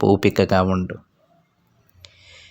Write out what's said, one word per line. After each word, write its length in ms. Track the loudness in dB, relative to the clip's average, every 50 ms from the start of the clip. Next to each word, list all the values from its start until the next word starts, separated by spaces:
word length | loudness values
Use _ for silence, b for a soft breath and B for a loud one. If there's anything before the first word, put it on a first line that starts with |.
| 0
ఓపికగా 580 | 0 2 2 0 0 0 0 0 2 2 0
ఉండు. 360 | 0 0 -2 -4 -4 -6 -10 -16 -20 _ _ _ _ _ _ _ _ _ _ _ _ _ _ _ _ _ _ _ b b b b b b b b b b